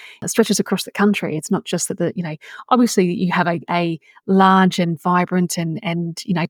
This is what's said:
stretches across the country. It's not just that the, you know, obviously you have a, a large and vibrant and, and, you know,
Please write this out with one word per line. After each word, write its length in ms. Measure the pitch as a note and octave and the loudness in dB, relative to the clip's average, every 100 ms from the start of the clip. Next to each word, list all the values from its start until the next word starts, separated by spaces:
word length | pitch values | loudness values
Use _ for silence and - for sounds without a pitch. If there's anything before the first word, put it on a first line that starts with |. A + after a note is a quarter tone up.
| - - - | -20 -12 -2
stretches 340 | - A3 G3+ | 0 2 0
across 240 | - F#3+ | -2 -4
the 80 | - | -6
country. 440 | - G3+ G3 E3+ D#3 | 0 0 2 -2 -6
It's 140 | - | -2
not 140 | F#3 | -4
just 240 | - F3 - | -2 -6 -4
that 100 | F#3+ | -4
the, 140 | E3+ | -4
you 80 | F#3 | -4
know, 140 | E3+ D3+ - - - | -8 -10 -16 -20 0
obviously 440 | B3 A#3+ - F3+ | 2 4 2 0
you 200 | F3 F3+ | 0 0
have 160 | F3+ F3 | 0 0
a, 120 | E3+ - | -2 -4
a 300 | F3 E3+ E3 - _ - | -2 -2 -4 -10 _ 0
large 500 | F#3+ F#3+ F#3+ F#3 - | 4 6 6 4 2
and 200 | E3+ E3 | -2 -2
vibrant 560 | F3+ F3+ F3+ F3+ F3 - | 0 0 2 0 0 -2
and, 220 | E3 D#3+ | -4 -4
and, 400 | E3+ E3+ E3+ E3 | -4 -4 -6 -8
you 80 | - | -4
know, 140 | E3 | -2